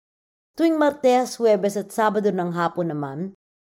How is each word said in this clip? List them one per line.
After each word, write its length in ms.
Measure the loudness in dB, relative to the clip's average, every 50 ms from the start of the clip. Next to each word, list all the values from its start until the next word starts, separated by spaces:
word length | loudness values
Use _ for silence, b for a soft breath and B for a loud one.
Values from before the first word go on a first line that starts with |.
| _ _ _ _ _ _ _ _ _ _ _
Tuwing 240 | 0 0 2 2 2
Martes, 640 | 2 0 0 2 2 2 4 2 2 -2 -4 0
Huwebes 320 | 2 2 4 4 2 -2 -2
at 160 | -4 -6 -6
Sabado 400 | -2 0 0 0 0 0 0 0
ng 240 | 0 0 -2 -2 -2
hapon 400 | -2 -2 -2 -2 -2 -4 -4 -4
naman, 400 | -4 -6 -8 -8 -8 -10 -10 -12 _ _ _ _ _ _ _